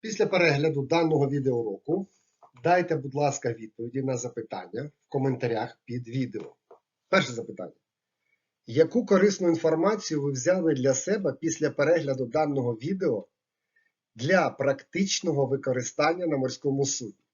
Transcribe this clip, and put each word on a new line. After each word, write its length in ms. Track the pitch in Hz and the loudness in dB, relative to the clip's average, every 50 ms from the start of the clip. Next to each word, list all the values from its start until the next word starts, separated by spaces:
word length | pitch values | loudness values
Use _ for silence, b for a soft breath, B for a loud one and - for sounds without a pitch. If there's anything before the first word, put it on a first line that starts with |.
| - | -8
Після 240 | 220 202 - 208 | -10 -2 0 0
перегляду 540 | - 196 180 175 160 143 143 151 160 143 143 | 2 4 4 4 4 4 4 2 0 0 0
даного 480 | 135 131 165 165 165 160 156 139 143 135 | -2 0 2 2 2 2 2 2 2 2
відеоуроку 800 | 139 143 127 135 123 120 117 107 95 95 _ 139 165 196 196 - _ _ _ _ _ _ - - _ - - | 0 0 0 0 0 0 -2 -4 -6 -8 _ -4 -4 -4 -4 -8 _ _ _ _ _ _ -20 -20 _ -4 0
дайте, 320 | 165 175 180 170 175 165 | 2 2 4 2 0 -2
будь 200 | 143 131 135 127 | -4 -4 -4 -2
ласка, 380 | 143 147 143 135 - - 123 113 | 0 0 0 0 -2 -4 -4 -4
відповіді 480 | - - - _ - 117 120 117 135 | -4 -10 -16 _ -12 -12 -8 -6 -4
на 160 | 131 131 131 | -4 -2 -4
запитання 680 | 123 127 120 - 120 110 - - 95 92 90 - 117 139 | -4 -6 -8 -8 -10 -10 -8 -10 -12 -12 -10 -10 -10 -10
в 260 | 147 _ _ _ _ | -10 _ _ _ _
коментарях 720 | - 139 131 135 127 127 - 120 117 110 117 117 - _ _ | -4 -2 0 0 -2 -2 -2 -2 -2 -2 -4 -6 -10 _ _
під 220 | - 120 120 120 | -10 -8 -8 -8
відео. 480 | 113 117 135 131 - 104 107 - - - _ _ _ - _ _ _ _ _ _ _ | -6 -4 -4 -4 -4 -6 -10 -12 -12 -18 _ _ _ -20 _ _ _ _ _ _ _
Перше 240 | - 190 147 127 120 | 2 2 2 2 -6
запитання. 400 | 113 - - - - 92 80 - _ _ _ _ _ _ _ _ _ _ _ _ _ _ _ _ _ _ | -8 -8 -10 -10 -12 -12 -12 -14 _ _ _ _ _ _ _ _ _ _ _ _ _ _ _ _ _ _
Яку 380 | - 117 143 160 160 - 240 233 | -4 4 4 4 4 4 -2 2
корисну 440 | - 202 185 190 208 190 - 185 175 | 4 4 6 6 4 4 2 2 2
інформацію 720 | 165 160 - 160 156 160 170 196 220 202 - - 160 147 | 2 4 2 2 2 4 2 2 2 0 -2 -4 -2 -2
ви 100 | 139 143 | 0 -2
взяли 420 | 139 131 120 165 185 190 170 165 147 | -2 0 0 2 2 2 2 2 2
для 200 | 131 127 139 131 | 2 2 2 2
себе 400 | 127 - - 202 220 196 196 - | 2 0 -2 -2 0 0 -2 -4
після 360 | - - 160 160 - 151 143 | -2 -4 -4 -2 0 -2 -2
перегляду 560 | - - 143 147 170 170 151 139 131 127 131 | 0 2 2 4 4 2 2 -2 -2 -2 -4
даного 480 | 113 113 156 156 147 143 139 123 120 117 | -2 0 0 0 2 0 0 0 -2 -2
відео 540 | 107 120 160 202 185 180 160 117 98 90 _ _ _ _ _ _ _ _ _ _ _ _ _ _ _ _ _ _ | -4 -4 -4 -4 0 0 0 0 -2 -4 _ _ _ _ _ _ _ _ _ _ _ _ _ _ _ _ _ _
для 340 | 110 117 147 185 185 160 127 | -6 0 2 4 4 2 2
практичного 960 | - - 127 139 135 - - _ - 170 196 196 - - - 175 151 139 139 | -2 0 0 0 0 -2 -6 _ -2 -2 -2 0 -2 -2 -2 -2 0 0 0
використання 800 | 123 135 135 - 135 127 127 - - - - 147 156 170 180 180 | 0 0 -2 -2 -2 -2 -2 -4 -6 -2 0 0 2 2 0 -2
на 120 | 165 147 | -2 0
морському 480 | 135 131 127 123 - - 143 139 139 139 | 0 -2 -2 -4 -4 -2 -2 0 0 0
судні? 400 | 139 - - 127 104 - _ _ _ | -2 -2 -6 -8 -12 -14 _ _ _